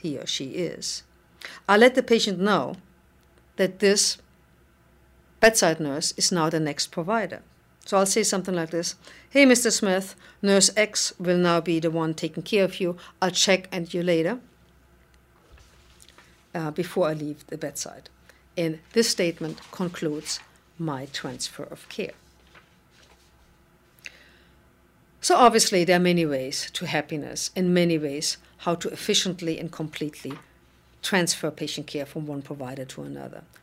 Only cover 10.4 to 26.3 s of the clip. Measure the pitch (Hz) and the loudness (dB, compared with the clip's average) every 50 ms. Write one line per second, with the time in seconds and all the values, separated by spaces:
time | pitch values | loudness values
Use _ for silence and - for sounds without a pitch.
10.4 | - 202 196 196 196 - - 214 214 208 - - - - - - 180 180 180 180 | 2 4 6 6 6 4 4 2 0 2 0 -2 -4 -4 -4 -4 0 2 2 4
11.4 | 180 175 170 170 160 180 165 165 160 165 160 165 160 160 160 - - 156 160 170 | 4 4 2 2 2 0 0 0 0 0 0 0 -2 -2 -2 -4 -6 -6 -6 -8
12.4 | 160 - 226 202 190 180 185 - 190 175 175 175 - - - - 190 180 175 - | -6 0 2 2 2 2 0 -2 -4 -4 -4 -6 -12 -20 -6 -2 -2 0 0 2
13.4 | - 208 185 190 190 - - 185 170 170 - 175 175 180 170 165 160 175 233 254 | 4 4 4 2 0 -4 -8 -8 -6 -4 -4 -2 0 2 2 2 2 0 -2 -6
14.4 | - - _ _ _ _ _ _ _ _ _ _ _ _ _ _ _ _ _ _ | -10 -16 _ _ _ _ _ _ _ _ _ _ _ _ _ _ _ _ _ _
15.4 | _ _ - - - _ _ _ _ _ _ - - - - - - _ _ _ | _ _ -20 -20 -20 _ _ _ _ _ _ -20 -20 -20 -20 -20 -20 _ _ _
16.4 | _ _ - 175 160 151 151 - 170 175 - 190 180 151 156 151 151 151 147 - | _ _ -8 -6 -6 -4 -4 -6 -6 -2 0 0 0 0 0 -4 -6 -8 -10 -12
17.4 | - - 160 156 - 143 - - - - - - - - _ _ _ - - _ | -14 -14 -12 -10 -10 -10 -10 -10 -12 -12 -14 -18 -20 -20 _ _ _ -20 -20 _
18.4 | _ _ _ - 165 160 160 160 - _ - 226 233 - - - 185 170 165 - | _ _ _ -4 -4 -4 -4 -6 -12 _ 0 0 2 2 0 0 -2 -2 -2 -4
19.4 | 165 156 156 - - - - - 185 175 175 - 175 156 151 151 156 - - - | -8 -10 -10 -12 -16 -12 -8 -6 -6 -6 -6 -6 -6 -6 -6 -6 -8 -8 -10 -10
20.4 | - - _ _ _ _ _ - 165 156 143 127 135 143 - - - 143 127 127 | -12 -16 _ _ _ _ _ -8 -6 -6 -6 -6 -8 -10 -10 -10 -10 -10 -10 -10
21.4 | - - - - 143 - 151 - - - - - 135 - - - _ _ _ _ | -10 -10 -10 -12 -14 -14 -16 -18 -18 -14 -10 -10 -10 -10 -12 -16 _ _ _ _
22.4 | _ _ - - - _ _ _ _ _ _ _ - _ _ _ _ _ _ _ | _ _ -20 -20 -20 _ _ _ _ _ _ _ -20 _ _ _ _ _ _ _
23.4 | _ _ _ _ _ _ _ _ _ _ _ _ - - - - - - _ _ | _ _ _ _ _ _ _ _ _ _ _ _ -20 -20 -20 -20 -20 -20 _ _
24.4 | _ _ _ _ _ _ _ _ _ _ _ _ _ _ _ _ - - 359 - | _ _ _ _ _ _ _ _ _ _ _ _ _ _ _ _ 0 2 6 8
25.4 | 254 233 214 226 220 - 208 180 175 170 180 175 180 175 175 175 165 151 | 8 8 8 6 2 2 2 2 4 4 4 4 4 4 4 2 2 0